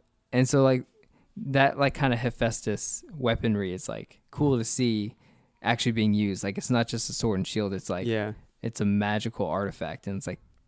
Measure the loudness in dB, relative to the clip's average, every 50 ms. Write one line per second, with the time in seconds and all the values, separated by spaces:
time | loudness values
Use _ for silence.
0 | -16 _ _ _ _ _ 0 2 2 4 4 4 6 6 4 2 -2 _ _ _
1 | _ _ _ _ _ _ -16 -12 -6 0 2 4 4 4 4 2 0 0 2 2
2 | 2 2 2 2 0 -2 -2 0 0 -2 -2 -2 -4 -4 -4 -4 -4 -6 -8 -10
3 | -10 -12 -8 -2 0 0 0 2 2 2 2 2 0 -2 -4 -6 -6 -8 -8 -8
4 | -10 -14 _ _ _ _ -4 0 2 2 4 2 0 0 -2 0 2 2 2 0
5 | -2 -4 -8 _ _ _ _ _ _ _ _ _ 0 0 0 2 2 0 2 4
6 | 4 4 4 4 4 2 0 -2 -4 -4 -4 -4 -2 0 2 2 2 0 -2 -4
7 | -6 -6 -4 -2 -2 0 0 0 -2 -2 -2 -2 -2 -2 -2 -4 -4 -4 -4 -4
8 | -2 -2 -2 -2 -2 -4 -6 -10 -14 _ _ _ -8 -8 -4 -2 0 2 2 2
9 | 2 2 0 -2 -2 -4 -4 -4 -2 -2 -2 -2 -2 -4 -6 -6 -8 -8 -8 -8
10 | -8 -8 -8 -6 -6 -8 -10 -10 _ _ _ _ _